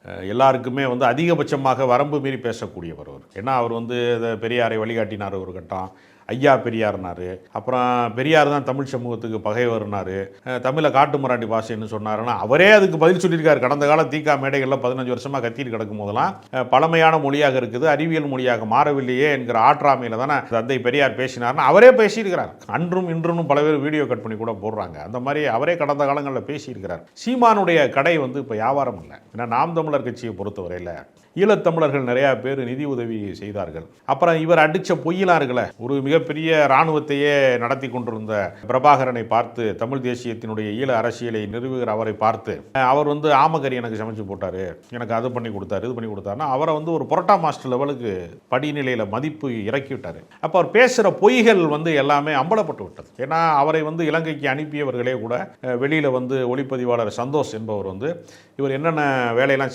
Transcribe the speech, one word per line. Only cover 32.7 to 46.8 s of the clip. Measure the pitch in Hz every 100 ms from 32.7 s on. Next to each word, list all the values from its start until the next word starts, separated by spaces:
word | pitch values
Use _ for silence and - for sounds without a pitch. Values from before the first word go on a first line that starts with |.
| 131
உதவி | 147 127 117 113 101
செய்தார்கள். | 82 101 101 85 80 80 _
அப்புறம் | - 143 175 160
இவர் | 160 170
அடிச்ச | 156 185 -
பொய்யெல்லாம் | 160 143 185 190 165
இருக்குல்ல, | 135 123 101 -
ஒரு | 120 139
மிகப்பெரிய | 135 156 143 151 160 156 143
இராணுவத்தையே | 135 160 151 147 143 147 143 131 123
நடத்தி | 120 131 135
கொண்டிருந்த | 123 120 110 110 107 90 - -
பிரபாகரனை | 123 147 135 127 120
பார்த்து | 107 110 120 - 110
தமிழ் | 92 117 135
தேசியத்தினுடைய | 123 120 120 110 113 107 107
ஈழ | 107 135
அரசியலை | 117 113 110 120 110 104
நிறுவுகிற | 113 131 131
அவரை | 113 107 110
பார்த்து, | 104 110 110 - - -
அஹ், | 135
அவர் | 127 143 147
வந்து | 147 151
ஆமக்கறி | 135 156 160 135
எனக்கு | 127 117 110
சமைச்சு | 110 110 98
போட்டாரு, | 95 95 92 92 85 -
எனக்கு | 120 113
அது | 113 123
பண்ணி | 123 117
கொடுத்தாரு, | 101 95 98
இது | 117
பண்ணி | 120 113
கொடுத்தாருன்னா, | 98 98 107 151
அவரை | 131 160
வந்து | 151